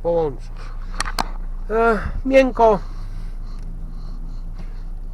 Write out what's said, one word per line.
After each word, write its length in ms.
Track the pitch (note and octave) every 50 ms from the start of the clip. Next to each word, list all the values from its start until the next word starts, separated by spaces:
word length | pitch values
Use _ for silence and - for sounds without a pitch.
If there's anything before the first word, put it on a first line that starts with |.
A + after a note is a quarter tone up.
| -
połączyć. 500 | E3+ E3+ E3 D#3+ D3 C3 - - - - - - - - - - - - - - - - - - - - - - - - - - -
E, 280 | G#3+ A3+ A#3 A#3 A3 G3 F3 - - - -
miękko. 540 | C4 C4+ C4+ C4+ B3+ A3 A3 A3+ A3 G#3 F3 - - - - - - - - - - - - - - - - - - - - - - - - - - - - - - - - - - - - - - - - - - - - - -